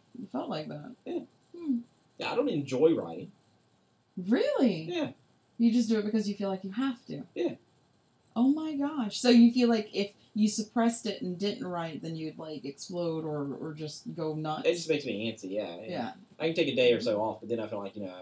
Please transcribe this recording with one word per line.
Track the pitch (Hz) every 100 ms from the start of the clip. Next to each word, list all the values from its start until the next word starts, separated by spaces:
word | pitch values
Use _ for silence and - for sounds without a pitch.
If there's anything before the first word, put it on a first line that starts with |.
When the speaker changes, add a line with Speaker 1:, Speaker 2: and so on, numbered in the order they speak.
| _ -
Speaker 1:
you | -
felt | 262 -
like | 156 151
that. | 147 147 - -
Speaker 2:
Yeah. | 339 - _ _ 349 320 240 - _ _ -
I | 147 180
don't | 285
enjoy | 160 123 127 160
writing. | 131 85 82 - - _ _ _ _ _ _ _ - 180
Speaker 1:
Really? | 277 539 539 247 165
Speaker 2:
Yeah. | 165 349 285 - _ _ _ -
Speaker 1:
You | 233
just | 240 214
do | 220
it |
because | 208 220 202
you |
feel | 202 196
like | 190
you | 190
have | 208 269 240 -
to? | 147 -
Speaker 2:
Yeah. | - 349 - _ _ _ _ _ _ _
Speaker 1:
Oh | 226 262
my | 302 311 285
gosh. | 285 311 208 -
So | 247
you | 233 233
feel | 247 240
like | 220 -
if | 190 202 - _
you | 214 208
suppressed | - 214 240 233 233 208
it | -
and | 180 175
didn't | 202 - 185
write, | 175 165 139
then | 165 160
you'd, | 156 170
like, | 156 151
explode | 135 139 - 175 170 160
or, | 160 151 143
or | 127 160
just | 151 151 - 156 160
go | 156
nuts? | 156 156 151 160
Speaker 2:
It |
just | 175 160
makes | 143
me | 120 101 113
antsy, | 107 92
yeah, | 104 92 87
yeah. | 110
Speaker 1:
Yeah. | 87 - - - -
Speaker 2:
I | 160
can |
take | 165 143
a |
day | 123 123
or | 110
so | 117 104
off, | 110 -
but | 104
then | 117
I | 104
feel | 104
like, | 98 104
you |
know, | 95 90